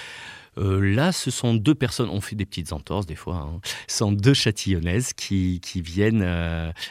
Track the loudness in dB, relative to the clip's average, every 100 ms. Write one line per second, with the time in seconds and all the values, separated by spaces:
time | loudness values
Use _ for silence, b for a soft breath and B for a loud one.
0 | B B B B B -2 0 2 2 2
1 | 2 0 -2 -2 2 4 4 2 2 0
2 | -2 -2 -4 -4 -4 -6 -6 -6 -4 -4
3 | -4 -6 -6 -4 -4 -6 B B -6 0
4 | 2 4 6 6 4 0 0 0 2 0
5 | 0 -6 -2 2 2 0 -4 -8 -4 2
6 | 4 4 2 0 -2 -2 -4 -8 B